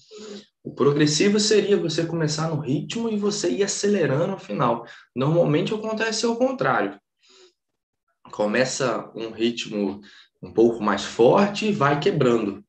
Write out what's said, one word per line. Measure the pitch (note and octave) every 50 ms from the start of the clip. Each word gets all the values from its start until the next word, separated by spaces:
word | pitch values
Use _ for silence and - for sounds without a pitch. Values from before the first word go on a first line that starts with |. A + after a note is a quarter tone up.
| _ _ - - - G2+ G#2 G#2 - _ _ _ -
O | - -
progressivo | - E3+ C#3+ C#3+ D3+ D3+ D3 - - F#3+ G3+ G3+ G#3+
seria | G3+ - A3 G3+ F#3 F#3+ G3+
você | F3+ E3+ E3 D#3 - E3
começar | D#3+ E3 E3+ D#3+ D3 - - D#3+ E3
no | E3 C#3+
ritmo | - B2 C#3 - - - - A#3 A#3
e | A3+ G#3+
você | G3+ G3+ G3+ G3+ - - F3
ir | F3+ F#3
acelerando | G3+ G3 - - - G3+ G#3 G3+ D3+ C#3 C3 C#3+ E3+
no | F#3+ G3 F#3
final. | - - G#3 E3+ C#3 A#2+ A#2 A#2 - - - - - _ _
Normalmente | A#2+ C3 C#3+ E3 E3+ E3 D3+ D3 D#3 F#3+ -
acontece | A3+ G#3+ G#3+ A3 A3 G#3+ A3+ A3+ A3 - -
ao | A#3 A3+
contrário. | A#3 B3+ C4+ C4 B3 - C#3 B2 A2 G2+ G2 G2+ - _ _ _ _ _ _ _ _ - _ _ _ _ _ _ _ _ _ _ _ _ _ _ _ _ -
Começa | - - G#2+ G#2 G#2+ A#2+ C3 B2+ - - C#3 B2 A2 G2+ - - -
um | G#2 A2+ A2
ritmo | G#2 G#2+ A2+ A#2+ A#2 - - G#2+ G#2+ G#2 G2+ G2 G2+ - - - - - - _ _ _
um | - F#2
pouco | F2 - A2+ A#2+ A2 G2+
mais | G#2 G#2 G2 - -
forte | - - - A#2 C3 E3 G3 G3+ G3+ - - G#3+
e | G#3+
vai | - - C#3+ C#3+ D3+ D3+
quebrando. | - G3+ F#3+ D3+ B2+ B2 A#2 A2+ G#2+ G2+ G2 - -